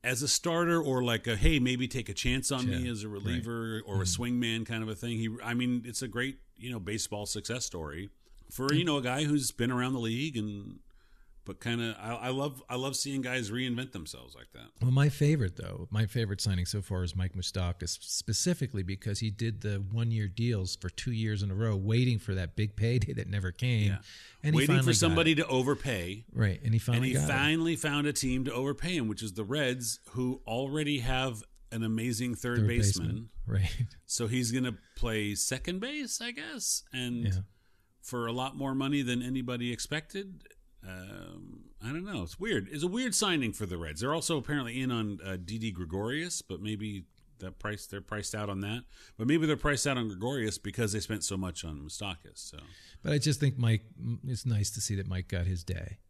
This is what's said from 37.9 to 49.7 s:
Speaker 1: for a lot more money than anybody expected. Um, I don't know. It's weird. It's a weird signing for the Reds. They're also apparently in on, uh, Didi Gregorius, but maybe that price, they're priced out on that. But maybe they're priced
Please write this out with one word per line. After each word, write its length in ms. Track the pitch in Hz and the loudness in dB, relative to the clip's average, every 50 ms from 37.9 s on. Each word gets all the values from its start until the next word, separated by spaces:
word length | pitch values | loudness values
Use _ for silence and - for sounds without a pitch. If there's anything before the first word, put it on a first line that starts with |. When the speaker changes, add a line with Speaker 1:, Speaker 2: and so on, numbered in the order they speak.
| _ _ | _ _
Speaker 1:
for 280 | - - 127 120 117 117 | -12 -8 -4 -4 -2 -2
a 40 | |
lot 220 | 117 123 127 135 - | -2 -2 -4 -4 -4
more 160 | 147 139 135 135 | -4 -4 -2 0
money 260 | 135 135 135 147 143 | 0 0 2 2 2
than 180 | 135 123 123 123 | 2 2 0 0
anybody 520 | 123 127 131 131 123 120 123 120 120 120 | 0 -2 -2 -2 -2 -2 -4 -2 -2 -4
expected. 720 | 120 - - - 147 156 160 - - 196 196 196 185 - - - - - _ _ _ - - | -4 -4 -4 -4 -4 -6 -6 -6 -10 -10 -8 -8 -14 -18 -20 -20 -20 -20 _ _ _ -18 -14
Um, 840 | 92 92 92 92 95 98 92 87 87 87 87 90 90 - - - - - - | -12 -12 -12 -12 -12 -14 -14 -14 -14 -14 -14 -14 -16 -16 -18 -18 -20 -18 -10
I 60 | 101 113 | -8 -6
don't 160 | 143 165 185 | -6 -6 -6
know. 180 | 208 190 123 | -6 -6 -6
It's 160 | 87 80 - - | -6 -6 -8 -8
weird. 300 | 185 233 196 117 95 95 | -4 -2 -2 -2 -2 -4
It's 120 | 147 147 151 | -6 -4 -2
a 40 | 180 | -2
weird 260 | 185 240 262 240 - | 0 0 -2 0 2
signing 380 | - 214 196 175 156 127 110 | 2 2 4 2 2 2 0
for 140 | 101 - 107 | -2 -4 -6
the 100 | 90 90 85 | -4 -4 -6
Reds. 220 | 82 78 76 76 | -6 -6 -6 -4
They're 140 | 113 135 156 | -2 0 0
also 220 | 165 - - 170 | 0 0 0 0
apparently 440 | 143 - - 147 143 131 117 113 131 | 0 0 0 -2 -2 -2 -2 -2 -2
in 100 | 131 127 | 0 0
on, 260 | 123 113 110 104 101 - 85 | 0 0 0 -2 -4 -6 -6
uh, 120 | 98 95 | -6 -6
Didi 340 | 92 87 85 110 113 110 113 | -6 -4 -6 -6 -2 -2 -4
Gregorius, 720 | 95 85 90 80 85 98 104 117 135 151 165 180 - - | -2 -4 -6 -4 -2 -2 -2 -2 -2 -4 -4 -4 -6 -8
but 180 | - _ 95 80 | -6 _ -10 -6
maybe 440 | 98 104 107 101 107 107 104 98 82 _ _ _ - - - _ | -4 -4 -4 -4 -4 -6 -6 -8 -10 _ _ _ -20 -20 -18 _
that 200 | 92 92 90 - | -12 -12 -12 -8
price, 280 | - 107 104 101 - | -6 -6 -6 -6 -10
they're 140 | - - 101 | -10 -10 -10
priced 340 | 92 - 107 104 101 - - | -8 -6 -8 -6 -6 -4 -4
out 140 | 107 104 101 | -4 -4 -2
on 120 | 98 95 | -2 -2
that. 240 | 98 101 110 120 123 - - - - - - | -2 -2 -4 -6 -6 -12 -20 -20 -20 -20 -8
But 100 | - 110 123 | -2 2 4
maybe 180 | 156 165 156 | 4 4 4
they're 100 | 156 151 | 4 2
priced 300 | - - 147 | 2 2 2